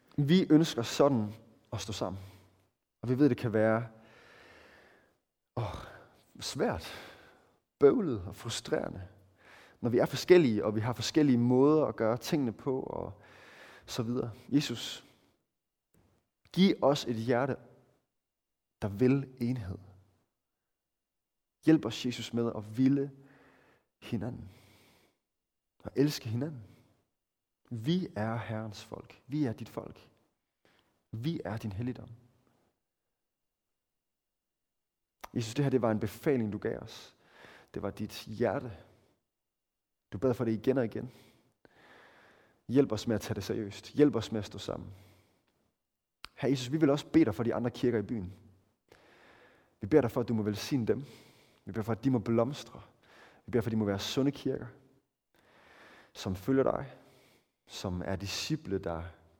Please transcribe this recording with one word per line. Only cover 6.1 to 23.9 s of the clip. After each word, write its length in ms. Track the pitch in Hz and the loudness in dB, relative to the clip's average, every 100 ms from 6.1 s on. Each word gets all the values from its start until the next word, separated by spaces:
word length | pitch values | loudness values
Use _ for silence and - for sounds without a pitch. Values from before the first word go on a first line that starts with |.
| _ _ - | _ _ -12
svært, 480 | - 135 214 90 - - - - - - _ _ _ _ | -10 -4 -2 -2 -8 -14 -16 -20 -20 -20 _ _ _ _
bøvlet 460 | 139 247 180 107 90 | 6 6 0 -4 -8
og 100 | - | -12
frustrerende, 720 | 120 - - 151 - - 92 - _ _ - - - _ | -10 -10 -6 -6 -6 -10 -14 -20 _ _ -20 -20 -20 _
når 100 | 120 | 0
vi 80 | 113 | 2
er 80 | - | 2
forskellige, 580 | 127 - 180 139 107 | 0 8 8 8 4
og 100 | 107 | 0
vi 60 | 107 | 0
har 120 | 110 | -2
forskellige 460 | 120 - 156 147 120 | -4 0 4 4 6
måder 480 | 120 127 139 156 123 | 6 6 6 6 2
at 100 | 113 | 0
gøre 200 | 113 120 | 0 0
tingene 360 | - 156 123 | -2 0 0
på, 280 | 98 143 131 | -4 -6 -6
og 420 | - 50 - - - - - - - - - | -6 -8 -10 -12 -20 -20 -20 -20 -20 -20 -10
så 120 | - | -6
videre. 280 | 113 123 127 - - | -4 -2 -4 -8 0
Jesus, 560 | 139 135 117 - - - _ _ _ _ _ _ _ _ _ _ _ _ _ _ | 0 0 -6 -10 -12 -18 _ _ _ _ _ _ _ _ _ _ _ _ _ _
giv 220 | 170 190 - | 4 4 6
os 220 | 135 139 | 4 2
et 120 | - 113 | -2 -4
hjerte, 400 | 113 120 135 - - - _ _ _ _ _ _ _ _ _ _ | 0 0 0 -4 -10 -20 _ _ _ _ _ _ _ _ _ _
der 60 | 104 | -6
vil 400 | 101 127 139 135 - | 2 4 4 0 -6
enhed. 380 | 120 127 95 98 - - _ _ _ _ _ _ _ _ _ _ _ _ _ _ _ _ | -4 -4 -6 -10 -14 -20 _ _ _ _ _ _ _ _ _ _ _ _ _ _ _ _
Hjælp 200 | 151 160 | 4 4
os, 220 | 113 - 123 | 4 -4 -6
Jesus, 260 | 120 113 | -6 -6
med 200 | 117 117 - | -2 -2 -4
at 200 | 104 113 | -8 2
ville 340 | 131 143 139 - - - - _ _ _ _ | 4 4 0 -8 -20 -20 -20 _ _ _ _